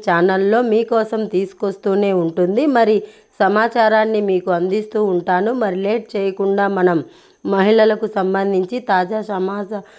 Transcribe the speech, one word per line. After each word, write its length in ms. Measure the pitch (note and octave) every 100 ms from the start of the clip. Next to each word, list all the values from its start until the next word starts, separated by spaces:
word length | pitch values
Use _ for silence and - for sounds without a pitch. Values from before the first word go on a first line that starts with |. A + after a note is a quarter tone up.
| G#3
ఛానల్లో 520 | E3+ F#3 F#3+ G3 A3+ B3
మీకోసం 500 | G#3+ A3+ A3+ A3 A3 G#3+ F3+
తీసుకొస్తూనే 760 | F#3+ - G3+ G3 G3+ G3 G3+ F#3
ఉంటుంది. 420 | E3 E3+ F3+ G#3+ D4+ B3
మరి 200 | A3 G#3 - - _ -
సమాచారాన్ని 800 | G3 G#3 A#3 A#3 A3 A3 A3 G#3+ G3+
మీకు 200 | F#3 F#3 F3
అందిస్తూ 400 | F#3 G#3+ G#3+ G#3+ G#3
ఉంటాను. 400 | F3+ F3+ F3+ G#3 B3+
మరి 160 | G#3 F#3 G3
లేట్ 180 | A3+ G#3+ G#3
చేయకుండా 520 | G3 F#3+ G3 G3+ G3+ G3
మనం 200 | F3+ E3 - - _ _ G3 G3
మహిళలకు 520 | G3+ A3 G#3+ G#3+ G#3+ G3+
సంబంధించి 640 | F#3+ G3 G3 F#3 F#3 B3 -
తాజా 320 | F#3 F3+ A3 G#3+
సమాజ-, 480 | F#3+ F#3+ G3+ G3 G#3 -